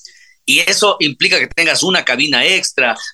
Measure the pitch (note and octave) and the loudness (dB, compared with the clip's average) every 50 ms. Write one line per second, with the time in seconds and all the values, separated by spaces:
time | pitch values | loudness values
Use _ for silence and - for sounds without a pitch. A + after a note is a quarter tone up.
0 | - - - - - _ _ _ - - C3+ D3+ E3+ - - - G#3+ G3+ F#3 - | -20 -20 -20 -20 -20 _ _ _ -4 0 0 0 2 0 0 2 2 2 2 0
1 | E3 D3+ C3+ - E3+ F#3+ F3+ E3 B2+ - - - E3 D#3+ C#3+ - D3 F#3 F#3 E3+ | -2 -4 -2 -2 -2 0 2 0 0 -2 -2 -2 0 0 0 0 0 0 0 0
2 | - - B2+ A#2+ D3 D3+ C3+ A#2+ B2+ E3+ F#3+ F3+ - - - - C3 A#2+ A2 - | 0 0 0 0 0 0 0 2 2 2 2 0 0 -2 -2 0 0 0 0 -2
3 | - - | -6 -14